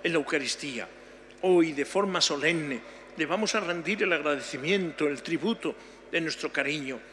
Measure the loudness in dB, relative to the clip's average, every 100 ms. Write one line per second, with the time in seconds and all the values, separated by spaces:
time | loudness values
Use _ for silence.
0 | 2 2 2 -2 -2 -4 -4 -6 -8 -14
1 | -20 -20 -20 -2 6 6 6 2 0 2
2 | 2 2 2 2 2 2 -2 -6 -8 -18
3 | -18 -4 0 0 2 0 0 -2 -2 0
4 | 2 2 2 -2 -2 -6 0 2 2 0
5 | 0 0 -2 0 0 0 -2 -6 -12 -20
6 | -4 -2 -2 -4 -4 -2 -2 -2 -6 -8
7 | -10